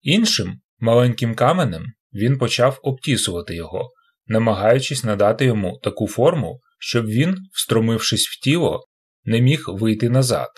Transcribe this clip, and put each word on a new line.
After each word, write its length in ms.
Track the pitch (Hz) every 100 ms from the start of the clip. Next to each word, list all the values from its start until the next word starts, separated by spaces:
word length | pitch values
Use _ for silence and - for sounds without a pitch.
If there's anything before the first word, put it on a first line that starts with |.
Іншим, 600 | - 190 220 - 92 - _ _
маленьким 560 | 113 117 123 113 117
каменем, 500 | 113 120 180 135 80 127 - _
він 260 | 107 113 135
почав 420 | 117 - 123 135
обтісувати 720 | - 131 - 120 - 87 -
його, 360 | 85 80 90 127 _ _ _ -
намагаючись 800 | 110 113 98 104 127 135 135
надати 400 | 113 101 104 110
йому 340 | 131 107 95 90
таку 260 | 104 - 107
форму, 520 | - 135 165 92 - _ _
щоб 280 | - 127 110
він, 300 | 110 165 190 190
встромившись 760 | - - 113 113 113 - 104 -
в 120 | -
тіло, 460 | 127 160 135 76 - _ _ _
не 160 | - 113
міг 240 | 123 151 -
вийти 400 | 95 110 110 117
назад. 420 | 127 135 92 60